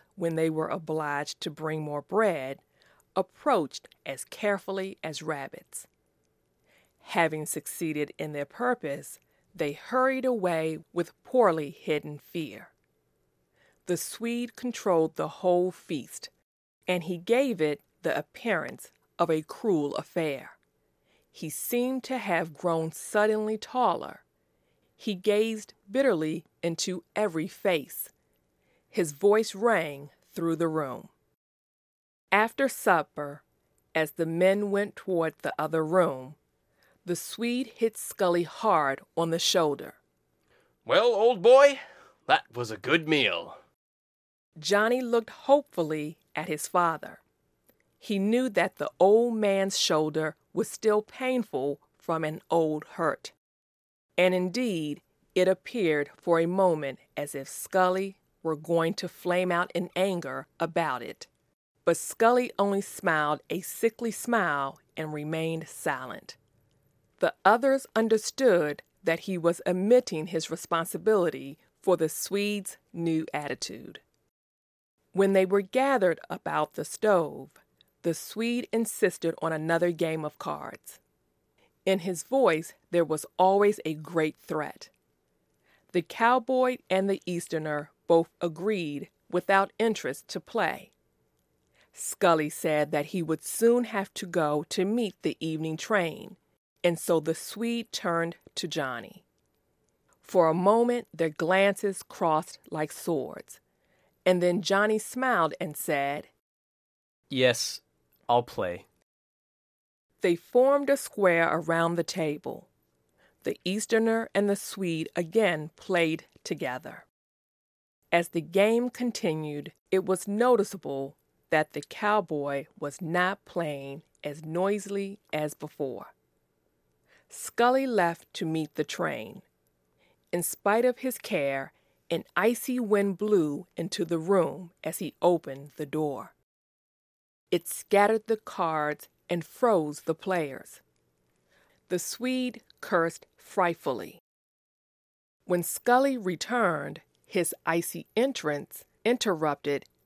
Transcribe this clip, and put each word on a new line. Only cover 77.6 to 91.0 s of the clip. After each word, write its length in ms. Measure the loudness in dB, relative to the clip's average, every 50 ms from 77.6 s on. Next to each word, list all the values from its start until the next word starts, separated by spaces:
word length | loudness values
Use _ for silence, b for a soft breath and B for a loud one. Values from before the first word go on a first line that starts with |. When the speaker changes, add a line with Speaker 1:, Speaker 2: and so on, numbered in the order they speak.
| _ _ _ _ _ _ _ _
Speaker 1:
the 140 | -4 -4 -4
Swede 520 | -4 -6 -10 -6 -4 -2 0 0 -2 -2 -2
insisted 640 | -2 -2 0 -2 0 0 0 0 0 0 -2 -4 -4 -2
on 140 | -2 -4 -2
another 380 | -2 0 0 2 2 2 2
game 340 | 2 0 -2 -2 -2 -4 -6
of 140 | -8 -8 -8
cards. 580 | -8 -8 -8 -8 -8 -12 -14 -16 _ -20 -20 -20 _ _ _ _ _ _ _ _ _ _ _ _ _ _ _ _ _
In 140 | 0 0 2
his 240 | 0 -2 -6 -6 -4
voice, 500 | 0 2 4 4 4 4 2 0 -6 -14 _ _ _
there 160 | 2 2 2
was 220 | 2 0 -4 -6 -6 _ 2
always 420 | 4 4 6 6 4 4 2 2 -2
a 80 | -6 -6
great 460 | -6 -8 -4 0 0 0 0 -2 _
threat. 500 | _ -6 -6 -6 -6 -6 -10 -14 -18 -20 _ _ _ _ _ _ _ _ _ _ _ _ _ _ _ _ _ _ _ _
The 100 | -4 -4
cowboy 800 | -4 -4 -2 0 2 4 4 2 2 0 0 2 2 0 0 -4 _ -2
and 180 | 0 0 2 0
the 140 | -2 -2 -4 -4
Easterner 640 | -6 -6 -6 -6 -6 -6 -4 -4 -4 -6 -6 -8 _ _ _ 4
both 240 | 4 4 4 2 _ _
agreed 720 | -6 -6 -4 -4 -2 -2 -2 -2 -2 -4 -6 -8 -10 -12 _ _ _ _
without 420 | -4 -2 0 2 4 4 2 2 0 0
interest 500 | 0 0 0 0 -2 -6 -6 -6 -10 -12
to 100 | -10 -10
play. 520 | -10 -6 -2 -2 0 0 -2 -4 -10 -18 _ _